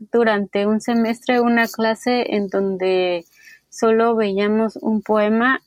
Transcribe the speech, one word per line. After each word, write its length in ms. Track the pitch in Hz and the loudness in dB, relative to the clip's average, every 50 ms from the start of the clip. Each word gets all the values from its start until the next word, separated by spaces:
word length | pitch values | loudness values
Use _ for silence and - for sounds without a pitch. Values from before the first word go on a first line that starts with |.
| 220 - | -6 -2
durante 560 | - 233 233 220 214 202 202 185 - 202 202 | 0 0 2 2 2 0 -2 -4 -4 -2 0
un 140 | 208 214 214 | 0 0 -2
semestre 600 | - 240 233 233 226 220 233 - - - 247 240 | -2 -2 0 0 0 -2 -4 -4 -2 -2 0 2
una 280 | 240 240 233 233 226 226 | 2 2 2 2 0 0
clase 640 | - - 226 220 226 - - 247 247 247 233 - - | -2 -2 -2 -2 -2 -2 -2 -2 -2 -2 -2 -2 -2
en 140 | 208 202 185 | -2 -2 -2
donde 760 | - 196 196 196 190 180 185 185 185 185 180 180 175 170 170 _ _ _ - - - - _ _ | -2 -2 -2 -2 -2 -2 0 0 0 0 0 0 -2 -4 -6 _ _ _ -20 -20 -20 -20 _ _
solo 480 | - - 233 226 226 226 226 233 233 | -6 -2 0 2 2 4 2 2 2
veíamos 580 | 220 220 202 190 196 208 208 214 220 226 214 - | 0 0 0 0 0 0 0 0 0 0 -2 -4
un 260 | - - 220 220 214 | -6 -4 -2 -2 -2
poema 600 | - - 214 214 208 208 220 226 233 262 262 - - | -2 0 0 2 2 2 2 2 2 0 0 -2 -4